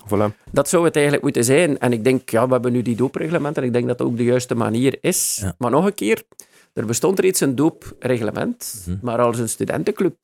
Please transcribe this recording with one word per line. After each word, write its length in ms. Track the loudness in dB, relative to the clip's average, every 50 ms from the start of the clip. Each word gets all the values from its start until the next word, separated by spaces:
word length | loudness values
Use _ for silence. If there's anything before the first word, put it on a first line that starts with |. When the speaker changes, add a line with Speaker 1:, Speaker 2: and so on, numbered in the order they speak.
| -4
Speaker 1:
Voilà. 380 | -2 0 0 0 0 -2 _ _ -4
Speaker 2:
Dat 180 | -2 0 0 2
zou 140 | 2 2 2
het 80 | 4 2
eigenlijk 280 | 4 2 4 2 2 0
moeten 200 | 0 0 2 2
zijn. 360 | 4 4 4 4 2 2 0
En 140 | 2 0 0
ik 100 | 2 2
denk, 260 | 2 2 2 -2 0
ja, 160 | 0 2 2
we 60 | 4
hebben 200 | 2 2 2 0
nu 100 | 0 0
die 140 | 0 0 0
doopreglement 640 | 0 0 -2 0 -4 -4 -2 -2 -2 -2 -2 -4
en 60 | -2 -2
ik 100 | 0 0
denk 140 | 0 0
dat 100 | -2 -2
dat 100 | -2 -2
ook 100 | -2 0
de 60 | 0 2
juiste 320 | 2 2 0 0 -2 -2
manier 420 | -2 0 0 0 0 0 0 0 0
is. 380 | -2 -2 -2 0 -2 -4 -4 -4
Speaker 3:
Ja. 140 | -6 -6 -6
Speaker 2:
Maar 140 | -4 -2 0
nog 140 | 2 2 2
een 80 | 2 -2
keer, 300 | -2 -2 -2 -2 -2 -4 _ _ _ -20 _ _ _ _ _ -8
er 120 | -6 -4
bestond 340 | -4 -2 0 0 0 0 2
reeds 200 | 2 2 2 2
een 160 | 0 0 0
doopreglement, 1300 | 2 0 0 0 -2 -20 -20 -16 -8 -2 -2 -2 0 -2 -4 -4 -4 -4 -4 -4 -8 -10 -14 -12 -12 -8
Speaker 3:
Mhm. 100 | -8 -8 -6
Speaker 2:
maar 180 | -4 -4 0 2
als 200 | 2 2 2 0
een 100 | -2 -4
studentenclub 640 | -4 -4 -4 -4 -4 -2 -2 -2 -2 0 0 0 0 _